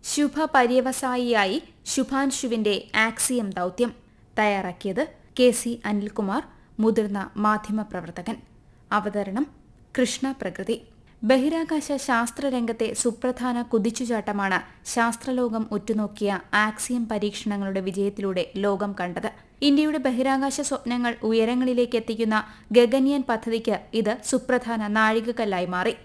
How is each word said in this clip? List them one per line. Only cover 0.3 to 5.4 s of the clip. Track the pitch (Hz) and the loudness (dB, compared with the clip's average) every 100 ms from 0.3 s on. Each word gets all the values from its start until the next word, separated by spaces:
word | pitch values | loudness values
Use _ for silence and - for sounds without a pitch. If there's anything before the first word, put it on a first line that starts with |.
| 285 311 285 247 247 247 262 262 247 247 226 196 240 - - - | 0 2 4 6 4 2 -2 -2 -2 0 2 2 0 -6 -18 -6
ശുഭാൻശുവിന്റെ | - 262 269 277 262 254 226 208 196 - 214 | -2 0 0 0 -2 -2 0 0 0 -2 0
ആക്സിയം | 220 220 - 247 208 | 0 0 0 0 -2
ദൗത്യം. | 190 180 185 240 - _ _ _ - | -4 -4 -2 -4 -4 _ _ _ 0
തയ്യാറാക്കിയത് | 214 202 185 180 202 185 311 - - - | 2 2 -4 -6 -6 -2 -4 -6 -16 4